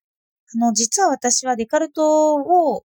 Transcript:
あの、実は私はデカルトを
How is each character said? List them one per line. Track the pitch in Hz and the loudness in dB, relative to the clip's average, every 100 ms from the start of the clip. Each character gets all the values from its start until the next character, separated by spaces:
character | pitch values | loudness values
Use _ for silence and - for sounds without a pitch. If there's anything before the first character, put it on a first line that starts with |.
| _ _ _ _ _ | _ _ _ _ _
あ | 226 | -2
の、 | 233 | 0
実 | 214 233 - | 0 -2 0
は | 370 | 0
私 | 269 247 - 254 | 0 -2 -2 -2
は | |
デ | 233 226 | -4 -2
カ | 311 | -2
ル | 311 | -2
ト | 311 311 311 302 | -2 2 2 2
を | 294 277 359 311 214 - | 0 2 2 2 -2 -8